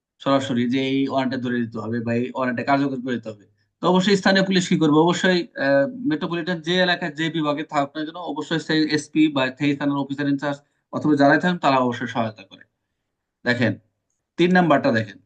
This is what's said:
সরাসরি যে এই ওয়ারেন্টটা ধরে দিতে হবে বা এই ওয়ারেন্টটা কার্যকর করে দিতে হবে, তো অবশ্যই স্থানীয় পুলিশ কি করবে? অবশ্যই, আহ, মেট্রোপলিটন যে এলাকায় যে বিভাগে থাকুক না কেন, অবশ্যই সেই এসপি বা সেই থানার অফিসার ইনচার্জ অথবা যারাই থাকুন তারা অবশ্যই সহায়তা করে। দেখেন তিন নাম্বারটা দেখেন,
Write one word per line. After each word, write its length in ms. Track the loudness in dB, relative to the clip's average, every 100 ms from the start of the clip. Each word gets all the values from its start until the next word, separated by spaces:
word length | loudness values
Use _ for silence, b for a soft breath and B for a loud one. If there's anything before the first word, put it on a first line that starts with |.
| _ _
সরাসরি 500 | 0 0 0 0 0
যে 180 | 0 0
এই 200 | 0 0
ওয়ারেন্টটা 340 | -2 -2 -4
ধরে 180 | -2 -2
দিতে 200 | -4 -6
হবে 200 | -6 -4
বা 140 | -2
এই 180 | -2 -2 -4
ওয়ারেন্টটা 280 | -4 -2
কার্যকর 380 | 0 0 0 -4
করে 140 | -4 -6
দিতে 140 | -6
হবে, 160 | -14 _ _ _ _
তো 60 | 2
অবশ্যই 300 | 2 4 2
স্থানীয় 280 | 4 2 2
পুলিশ 240 | 0 2
কি 80 | 2
করবে? 200 | 4 4
অবশ্যই, 480 | 4 2 2 0 -2
আহ, 420 | -4 0 2 2 -2
মেট্রোপলিটন 680 | -4 -4 -4 -6 -4 -6
যে 140 | -2 0
এলাকায় 380 | 2 0 -4
যে 160 | -4 -4
বিভাগে 340 | -2 -2 -2
থাকুক 340 | -2 -2 -2 -4
না 80 | -10
কেন, 100 | -10
অবশ্যই 440 | -10 -8 -4 -4
সেই 300 | -2 0 0
এসপি 380 | -2 -2 2 2
বা 200 | 2 -2 -2
সেই 160 | -2 -2
থানার 220 | -2 -2
অফিসার 300 | -4 -4 -2
ইনচার্জ 300 | -2 -2 -8 _ _ _
অথবা 240 | -4 0 4
যারাই 240 | 4 4
থাকুন 180 | 2 0
তারা 200 | 0 2
অবশ্যই 300 | 0 -2 -6
সহায়তা 360 | -4 -6 -8
করে। 200 | -18 -20 _ _ _ _ _ _ _ _
দেখেন 300 | -4 0 -2 -2 _ _ _ _ _ 0
তিন 140 | 2
নাম্বারটা 400 | 4 4 2 2
দেখেন, 260 | -2 -4 -10